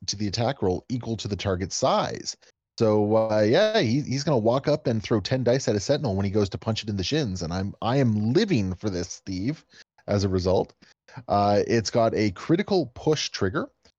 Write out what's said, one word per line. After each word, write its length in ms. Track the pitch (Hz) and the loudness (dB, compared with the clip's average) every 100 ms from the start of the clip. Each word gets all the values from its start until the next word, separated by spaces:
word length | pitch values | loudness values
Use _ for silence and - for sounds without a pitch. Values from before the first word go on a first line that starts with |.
| - | -10
to 100 | 101 | -6
the 100 | 104 | -4
attack 340 | 87 120 139 | -2 -2 0
roll 240 | 95 90 - | -2 -2 -4
equal 280 | 127 113 110 | -6 -4 -6
to 120 | 104 | -4
the 80 | 95 | -4
target 360 | 104 90 92 | -2 -2 -4
size. 640 | - 135 202 - - - - _ _ _ - | -2 0 0 -2 -6 -10 -14 _ _ _ 0
So, 380 | 110 107 104 110 | 2 4 4 2
uh, 260 | 110 107 | 2 2
yeah, 380 | 107 156 214 220 | 4 4 4 2
he, 200 | 127 135 | 2 0
he's 220 | 123 135 | 0 -4
gonna 140 | 156 131 | 0 2
walk 300 | 107 135 151 | 2 2 0
up 200 | 147 131 | 0 0
and 140 | 113 | -2
throw 180 | - 110 | 0 -2
ten 240 | - 131 | 0 0
dice 240 | 120 117 - | 2 2 0
at 80 | 104 | 0
a 40 | |
Sentinel 360 | - 147 135 95 | 0 0 0 -2
when 80 | |
he 60 | 98 | 0
goes 180 | 104 101 | 0 -2
to 80 | - | -2
punch 240 | - 110 | -4 -4
it 60 | 110 | -4
in 80 | 98 | -4
the 80 | |
shins, 380 | 90 151 123 92 | -2 -2 -2 -4
and 100 | 80 | -4
I'm, 220 | 90 98 - | -4 -6 -6
I 160 | 107 139 | -2 2
am 360 | 127 107 110 | 2 2 2
living 420 | 151 214 135 92 | 2 2 2 0
for 160 | 87 104 | -4 -4
this, 180 | 87 87 | -4 -6
Steve, 560 | - - 92 110 156 _ - - _ - | -10 -8 -6 -4 -6 _ -20 -20 _ -2
as 180 | 104 | 0
a 40 | 98 | 2
result. 460 | 92 90 92 - _ - _ - - - | 2 2 0 0 _ -20 _ -20 -16 -2
Uh, 340 | 101 101 104 - | 2 4 2 2
it's 240 | 113 107 | 0 2
got 240 | 117 113 | 2 2
a 180 | 90 107 | 2 0
critical 540 | - - 170 - 190 139 | -2 0 0 2 0 0
push 360 | - 156 156 - | -2 -2 0 -2
trigger 380 | - 95 139 262 _ _ | -4 -2 -2 -6 _ _